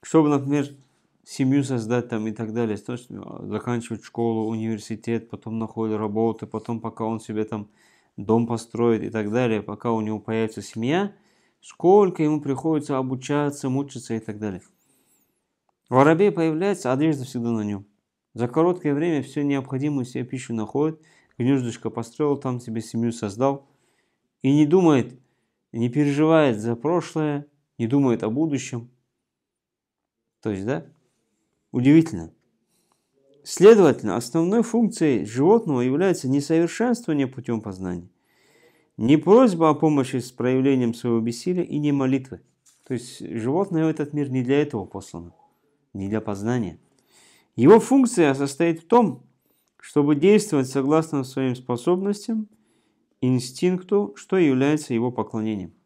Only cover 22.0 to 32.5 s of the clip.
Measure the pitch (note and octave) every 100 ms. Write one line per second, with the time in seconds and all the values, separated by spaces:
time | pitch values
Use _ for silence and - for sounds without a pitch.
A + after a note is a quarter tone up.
22 | A2+ _ D3+ C#3+ C3+ B2 A#2+ A2+ G#2+ A#2
23 | A#2 A#2 G#2+ G2 C3+ C#3 _ _ _ _
24 | _ _ _ _ C3+ C#3+ D3+ F3+ F3 C#3
25 | A2+ - _ _ _ _ _ A#2 A#2+ C3
26 | D3 C#3+ D#3 D#3+ D3 G#2+ A2 A#2 C#3+ F3
27 | E3 D#3+ D3+ D3 D3 _ _ _ A2+ C#3
28 | C3+ A2+ G#2+ A#2+ D#3+ C#3 - A#2+ B2 _
29 | _ _ _ _ _ _ _ _ _ _
30 | _ _ _ _ A2 G2 G2 D3+ C#3 _
31 | _ _ _ _ _ _ _ - B2+ D#3
32 | D#3+ F#2 E2 _ _